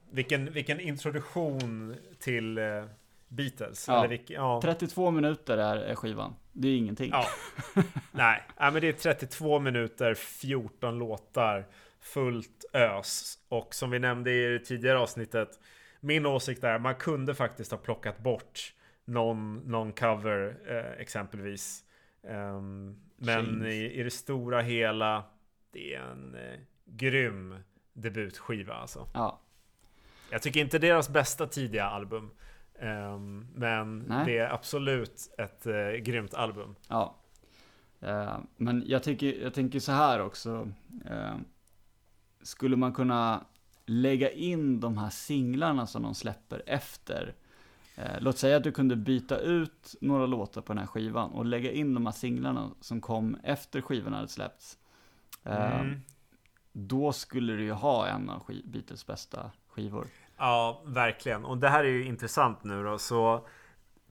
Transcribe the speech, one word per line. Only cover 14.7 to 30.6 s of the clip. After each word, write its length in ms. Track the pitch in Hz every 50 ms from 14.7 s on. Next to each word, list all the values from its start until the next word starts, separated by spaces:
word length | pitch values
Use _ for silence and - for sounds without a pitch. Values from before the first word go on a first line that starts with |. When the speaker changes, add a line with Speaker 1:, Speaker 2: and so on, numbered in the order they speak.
| 127 117 120 127 131 127
Speaker 1:
avsnittet, 600 | 120 110 - 117 110 - - 113 107 - - _ _ - - - - - - -
min 260 | - 143 151 156 147
åsikt 380 | 143 135 127 - - 123 - -
är, 140 | 120 113 113
man 160 | 117 131 127
kunde 400 | - - 170 156 135 135 139 139
faktiskt 360 | - 131 110 - - 107 -
ha 80 | 117 104
plockat 400 | - - 110 - - 107 101 -
bort 560 | 110 127 117 - - - - - - - - _ _ - _ _ _
någon, 500 | - 120 120 113 113 113 110 107 107 107
någon 360 | 117 - 127 117 113 110 107
cover, 640 | 104 - 123 113 113 104 101 110 104 98 98 101 120 - -
eh, 340 | - 123 117 117 123 123 -
exempelvis. 840 | 107 - - 110 101 95 - 104 98 101 101 98 - - - - _ _ _ _ _ _ _ _ - -
Ehm, 680 | 110 104 101 101 98 98 98 98 98 98 98 98 101 - - - _
men 280 | - 120 117 113 113 113
Speaker 2:
Jinx. 200 | 113 113 110 110
Speaker 1:
i, 340 | 110 110 107 110 120 - 131
i 20 |
det 80 | 120 123
stora 500 | - - - - 139 131 120 120 123 120
hela, 640 | 117 120 120 117 113 110 110 110 110 107 107 104 101 - _ _ _ _ _ _ _ _
det 220 | - - - 71 67
är 60 | 65
en, 320 | 64 64 64 65 67 64 64
eh, 240 | 60 60 62 62 - 135 _ _ _ _
grym 720 | - - 110 135 131 123 135 127 117 101 98 92 92 92 95 95 _ _ _ _ _
debutskiva, 840 | _ 123 110 113 101 110 104 95 - - - - 117 104 95 104 117
alltså. 340 | - 62 - - - 64 - -
Speaker 2:
Ja. 260 | 113 117 104 - - _ _ _ _ _ _ _ _ _ _ _ _ - - - - - -
Speaker 1:
Jag 120 | - 113
tycker 180 | - 147 131 151